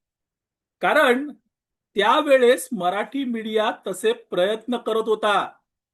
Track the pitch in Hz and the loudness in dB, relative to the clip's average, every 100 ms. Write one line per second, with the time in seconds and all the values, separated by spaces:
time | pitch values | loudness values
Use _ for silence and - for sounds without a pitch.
0 | _ _ _ _ _ _ _ - 180 277 | _ _ _ _ _ _ _ -4 0 4
1 | 277 247 294 - _ _ _ _ _ 202 | 4 2 -2 -14 _ _ _ _ _ -2
2 | 208 294 294 269 240 269 - 202 175 196 | 2 2 4 4 4 2 -2 -4 -2 -2
3 | 233 277 254 226 220 214 220 - 208 185 | -6 -6 -6 -6 -4 -2 -2 -4 -10 -4
4 | 220 226 - 180 190 220 - 233 233 220 | -2 -2 -6 -2 0 -2 -4 -6 -2 -2
5 | 214 214 214 190 - _ _ _ _ | 0 0 0 0 -2 _ _ _ _